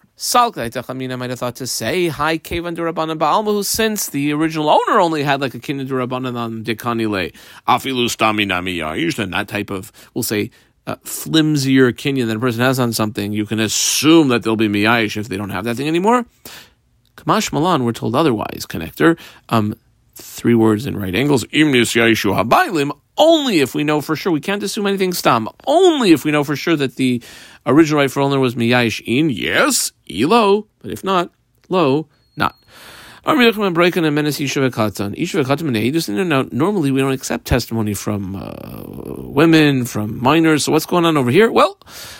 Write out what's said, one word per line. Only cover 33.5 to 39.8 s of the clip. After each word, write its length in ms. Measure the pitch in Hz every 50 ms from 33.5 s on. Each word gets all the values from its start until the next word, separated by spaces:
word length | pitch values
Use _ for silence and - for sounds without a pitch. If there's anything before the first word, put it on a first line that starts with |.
| 208 208
Yochanan 160 | 208 196 170
ben 180 | 160 175 180
Braykan 140 | 170 185 160
and 100 | 156 147
Menes 240 | 151 151 151 139 -
Isha 200 | 147 131 - 147
v'Katan. 580 | 135 131 131 - 110 107 98 - 104 101 101 -
Isha 260 | 156 180 - 185 135
v'Katan 260 | 123 - 160 165 151
b'nei 220 | 117 110 107 123
Eidus. 180 | 151 165 160 -
No, 140 | 202 202 196
no, 240 | 175 151 135 127 -
normally 400 | - 120 151 196 214 196 147 139
we 80 | 131 135
don't 140 | 135 135 131
accept 320 | 131 - - - - -
testimony 480 | - 143 127 120 - 117 113 107 107 101
from, 400 | 95 - - 104 101 98 92 98
uh, 480 | 92 55 - 50 - 50 - - 53 -
women, 1000 | - - - - - - - 67 64 - 131 156 165 160 156 151 147 139 131